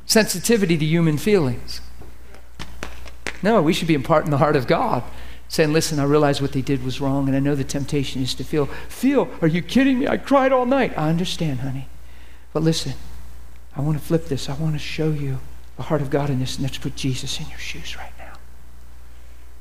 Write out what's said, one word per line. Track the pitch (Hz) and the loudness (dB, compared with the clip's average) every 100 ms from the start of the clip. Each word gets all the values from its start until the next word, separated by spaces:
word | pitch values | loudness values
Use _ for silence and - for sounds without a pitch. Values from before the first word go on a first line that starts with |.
Sensitivity | - - - 175 - 226 190 165 | 2 4 4 0 2 4 4 2
to | |
human | 156 170 165 147 | 2 4 4 2
feelings. | 214 202 131 117 - - - - - - - - - - - - - - - - - - | 4 4 4 -2 -6 -8 -8 -8 -10 -12 -12 -14 -12 -10 -8 -6 -6 -6 -8 -8 -8 0
No, | 190 226 | 4 4
we | 151 | 4
should | - 165 | 2 2
be | |
imparting | 151 123 156 156 | 2 4 4 4
the | 143 | 4
heart | 151 151 | 4 4
of | 120 | 4
God, | 170 - 127 - - - - - | 2 2 0 -2 -6 -6 -8 -4
saying, | - 156 | 0 4
"Listen, | 156 - 151 | 2 2 2
I | |
realize | 139 151 147 135 | 4 4 4 2
what | 139 | 0
they | 139 | -2
did | 131 135 | 0 0
was | 127 123 | -2 -2
wrong, | 139 139 135 | 0 2 2
and | 135 | 2
I | |
know | 143 | 2
the | 143 | 2
temptation | 131 143 127 147 131 127 | 0 -2 0 0 0 -2
is | 127 | -2
to | - | -2
feel." | 131 151 139 - - | -2 0 0 -2 -8
"Feel? | - 262 269 180 - | 0 2 4 2 2
Are | 165 | 2
you | 175 | 2
kidding | - 240 269 247 | 2 4 6 4
me? | - | 2
I | - | 0
cried | - 277 262 | 4 4 6
all | 262 247 | 4 4
night." | 277 226 - | 4 2 0
"I | 151 | 0
understand, | 170 185 - 160 131 | 2 0 -2 -2 -2
honey. | 135 131 131 - - - - - - | -2 -4 -6 -10 -10 -10 -12 -12 -6
But | 151 | 0
listen, | 160 160 139 127 - - - - - - - - | 2 2 -2 -4 -4 -6 -6 -8 -10 -10 -8 -2
I | |
wanna | 147 151 | 0 0
flip | - 165 160 | 0 0 0
this. | 131 - | -4 -4
I | |
wanna | 139 160 151 | -2 -2 -2
show | - - 156 | -2 -2 0
you | 147 143 127 - - - - | 0 -2 -2 -4 -8 -10 -8
the | |
heart | 123 160 | 0 0
of | 135 | 2
God | 143 143 | 0 0
in | 127 | 0
this, | 131 - | -2 -2
and | |
let's | 135 - | -4 -4
put | 143 - | -6 -4
Jesus | 135 127 135 - | -2 -2 -4 -6
in | 151 | -6
your | - | -6
shoes | - - - - | -6 -6 -6 -6
right | - - | -6 -8
now." | - - - - - - - - - - - - - - | -10 -10 -10 -10 -10 -10 -10 -10 -10 -12 -12 -10 -10 -12